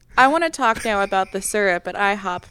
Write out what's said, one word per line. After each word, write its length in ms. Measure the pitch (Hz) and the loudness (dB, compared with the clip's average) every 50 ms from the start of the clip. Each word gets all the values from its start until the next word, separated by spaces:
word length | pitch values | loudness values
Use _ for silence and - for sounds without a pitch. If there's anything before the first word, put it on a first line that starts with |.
| _ _ - - | _ _ 2 4
I 100 | 381 269 | 4 4
wanna 220 | 302 330 339 320 | 4 2 0 -2
talk 340 | 320 - 262 226 226 - - | -2 0 0 0 0 0 -2
now 180 | 226 214 196 | -2 0 0
about 300 | 196 196 196 190 190 - | 0 0 0 -2 -2 -2
the 100 | - 196 | -4 -6
syrup 460 | 196 - - 214 202 196 175 180 - 180 | -6 -4 -2 0 2 2 0 0 -4 -6
at 80 | 180 | -4
ihop 480 | - 202 196 202 208 196 185 180 180 - - | -2 0 0 0 -2 -4 -6 -6 -8 -10 -12